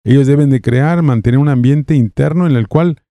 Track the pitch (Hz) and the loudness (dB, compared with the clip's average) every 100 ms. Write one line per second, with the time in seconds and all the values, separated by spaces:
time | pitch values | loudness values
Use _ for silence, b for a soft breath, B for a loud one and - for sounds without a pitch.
0 | - 131 135 143 147 131 104 123 147 170 | 0 2 2 2 2 0 0 -2 0 0
1 | 156 120 117 123 147 135 123 147 139 151 | 0 0 0 0 0 0 0 0 0 0
2 | 113 - 143 160 175 131 107 151 175 156 | -2 -2 -4 -2 0 -2 0 0 0 -4
3 | _ | _